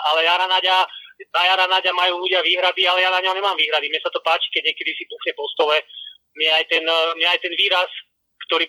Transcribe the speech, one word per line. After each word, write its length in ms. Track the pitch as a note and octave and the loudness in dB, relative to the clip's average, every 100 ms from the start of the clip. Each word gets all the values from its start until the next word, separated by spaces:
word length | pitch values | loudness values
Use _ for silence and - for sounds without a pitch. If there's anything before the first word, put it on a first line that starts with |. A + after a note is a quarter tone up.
| D3+ | 2
ale 80 | D#3+ E3 | 2 2
Jara 220 | F3+ F#3 | 2 2
Náďa, 280 | F#3 F3+ F3 E3 - - - F#3+ | 0 2 2 0 -4 -20 -20 -6
na 100 | - F3+ | 0 2
Jara 180 | F#3+ F#3 | 2 2
Náďa 220 | F#3 F#3 F3+ | 2 0 0
majú 300 | F3+ F3+ F#3 | 0 0 0
ľudia 160 | F#3 | 0
výhrady, 400 | E3+ F3+ F3+ F#3 F#3 | 2 2 0 0 2
ale 160 | F#3 F#3 | 2 2
ja 40 | |
na 80 | F#3 | 2
ňo 160 | F#3+ F#3 | 0 0
nemám 180 | G3+ E3 | 0 0
výhrady. 320 | D3+ D3+ D3 | 0 -2 -2
Mne 140 | D#3 | -4
sa 80 | F3 | -4
to 80 | E3+ E3 | -4 0
páči, 240 | E3+ - | -2 -2
keď 220 | D#3+ D3+ | -4 -4
niekedy 180 | - D#3 - | -4 -6 -8
si 100 | - | -10
buchne 240 | A#3 - - | -10 -8 -6
po 80 | C#3+ | -4
stole. 240 | - D3+ D3+ - - - - _ - | 0 2 0 -2 -12 -20 -20 _ -4
Mne 140 | D#3+ D#3 | 0 0
aj 40 | D#3+ | 2
ten, 160 | D#3+ | 0
e, 140 | D#3+ E3 E3 E3 | 0 0 0 0
mne 60 | E3+ | 0
aj 100 | F3 | 0
ten 140 | F3+ | -2
výraz, 340 | E3+ G3 F3+ F#3 - - _ _ - - | 0 0 0 -2 -6 -20 _ _ -16 -4
ktorý 180 | E3 | -2